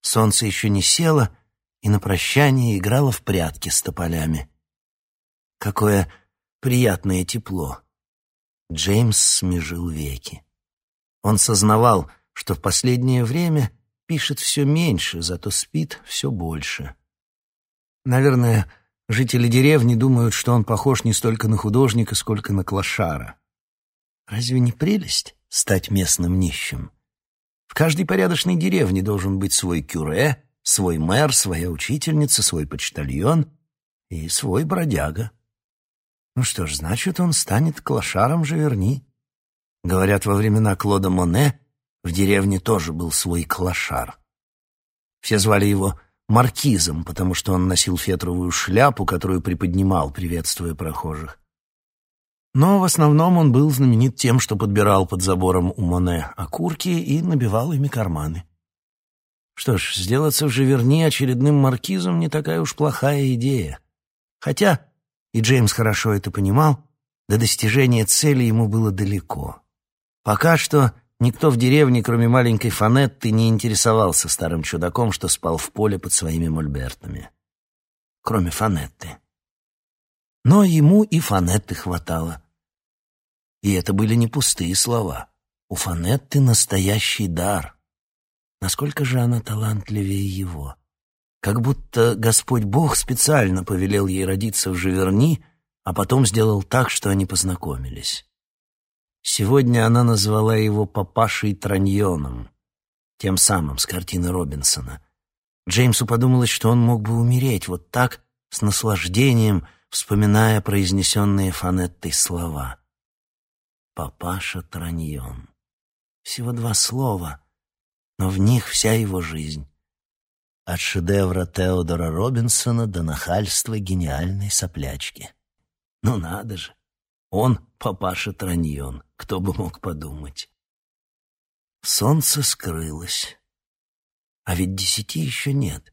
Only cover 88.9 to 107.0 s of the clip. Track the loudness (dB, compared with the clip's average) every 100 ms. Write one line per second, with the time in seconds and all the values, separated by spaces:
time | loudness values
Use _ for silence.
88.9 | -4 -2 0 2 0 -2 -4 -4 -4 -4
89.9 | -4 -4 -4 -4 -6 -8 -10 -12 -14 _
90.9 | _ _ _ _ _ -4 0 0 -2 -4
91.9 | 2 2 2 0 0 0 -2 0 0 2
92.9 | 0 -4 -2 2 2 2 0 -2 -4 0
93.9 | 0 0 -2 -2 -2 -2 -4 -4 -2 0
94.9 | 0 2 4 4 2 _ _ _ _ -6
95.9 | -2 2 2 2 2 2 2 0 0 0
96.9 | 0 0 0 0 -2 -2 -4 -6 -8 -8
97.9 | -8 -8 -8 _ _ _ _ _ _ _
98.9 | _ _ _ -6 -2 2 4 4 4 4
99.9 | 4 4 2 2 2 2 2 2 0 -2
100.9 | -4 -4 0 0 0 -4 -4 -4 0 0
101.9 | 2 0 -2 -6 -10 -14 _ _ _ _
102.9 | _ _ _ -2 0 2 2 -2 -6 -6
103.9 | -6 -6 -4 -4 -4 -6 -4 -2 -4 -6
104.9 | -16 _ _ _ _ _ _ -4 2 2
105.9 | 2 0 2 4 4 2 0 2 4 4
106.9 | 2